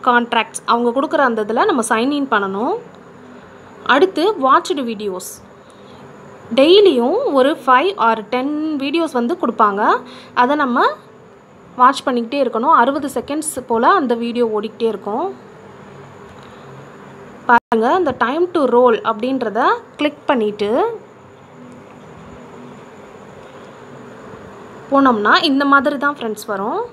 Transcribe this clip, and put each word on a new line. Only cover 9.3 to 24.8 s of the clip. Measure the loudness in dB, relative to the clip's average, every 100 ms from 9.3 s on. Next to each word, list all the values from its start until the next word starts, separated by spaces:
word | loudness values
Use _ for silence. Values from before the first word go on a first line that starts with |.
| -2
கொடுப்பாங்க. | -4 2 2 2 0 0 -4 -20 -8 0
அதை | 0 2
நம்ம | 0 2 0 -2 -18 -20 -20 -20 -20 -20 -20 2
வாட்ச் | 2 2 -4
பண்ணிக்கிட்டே | -4 -2 -2
இருக்கணும். | -2 0 2 4
அறுபது | 2 0 -6 -8
seconds | -6 -8 -6 -10 -4
போல | 0 2 2
அந்த | 0 -2
video | -4 -2 -2 -2
ஓடிக்கிட்டே | -6 -4 -4
இருக்கும். | -4 -6 -6 -6 -8 -20 -20 -20 -20 -20 -20 -20 -20 -20 -20 -20 -20 -20 -20 -20 -20 -20 -20 -20 -10 2
பாருங்க, | 2 _ 0 2 2
இந்த | 0 0
time | -2 0 -2 0
to | 2 4
roll | 4 2 -2
அப்படின்றத | -4 -4 -4 -4 0 0 0 -6 -4
click | -4 -4 -2
பண்ணிட்டு | 0 0 -2 -2 0 -2 -4 -16 -20 -20 -20 -20 -20 -20 -20 -20 -20 -20 -20 -20 -20 -20 -20 -20 -20 -20 -20 -20 -20 -20 -20 -20 -20 -20 -20 -20 -20 -20 -20 -18 -18 -20 -20 -20 -20